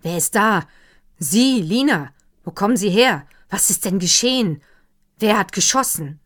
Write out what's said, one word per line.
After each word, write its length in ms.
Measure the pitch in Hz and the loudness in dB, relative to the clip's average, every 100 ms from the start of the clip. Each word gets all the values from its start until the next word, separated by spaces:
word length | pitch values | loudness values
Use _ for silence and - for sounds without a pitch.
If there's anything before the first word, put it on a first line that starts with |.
Wer 160 | 165 175 | -6 -4
ist 180 | - | -2
da? 320 | 220 214 196 - - _ _ _ _ | 2 2 2 -2 -16 _ _ _ _
Sie, 420 | 165 202 262 254 | -2 2 2 2
Lina, 520 | 160 214 277 202 139 _ _ _ | 0 0 0 0 -4 _ _ _
wo 60 | - | -16
kommen 260 | - 202 247 | -4 0 0
Sie 140 | 202 | 2
her? 360 | 190 254 170 - _ _ | 4 2 2 -6 _ _
Was 200 | 196 - | -4 -2
ist 140 | 180 | -2
denn 140 | 202 185 | -2 -2
geschehen? 640 | 175 - 240 254 214 147 _ _ _ _ _ _ | 0 0 2 0 0 -4 _ _ _ _ _ _
Wer 200 | 220 214 | 0 0
hat 140 | 196 | 0
geschossen? 680 | - - 262 262 - 139 151 | -2 0 0 -2 -4 -8 -12